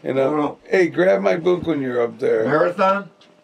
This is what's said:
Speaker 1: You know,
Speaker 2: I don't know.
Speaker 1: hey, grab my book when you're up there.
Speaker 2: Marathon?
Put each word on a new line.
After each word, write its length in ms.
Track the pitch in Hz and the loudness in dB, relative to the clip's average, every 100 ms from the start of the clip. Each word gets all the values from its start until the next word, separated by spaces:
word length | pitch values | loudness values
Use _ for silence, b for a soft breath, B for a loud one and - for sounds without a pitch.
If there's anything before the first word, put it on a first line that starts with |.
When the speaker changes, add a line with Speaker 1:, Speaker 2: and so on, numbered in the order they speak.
Speaker 1:
You 100 | 156 | -6
know, 80 | 131 135 | -2 0
Speaker 2:
I 20 | |
don't 80 | 151 | 0
know. 180 | 143 - - | -4 -6 -2
Speaker 1:
hey, 220 | 190 170 | 0 2
grab 340 | 139 185 196 | 2 2 2
my 140 | 196 185 | 2 0
book 280 | 170 180 160 | 0 0 -2
when 160 | 147 | -2
you're 200 | 131 120 | -2 -2
up 180 | 117 113 | -2 -2
there. 240 | 123 113 113 | 0 0 2
Speaker 2:
Marathon? 640 | 151 175 175 190 196 196 _ _ _ | 2 0 0 0 0 -4 _ _ _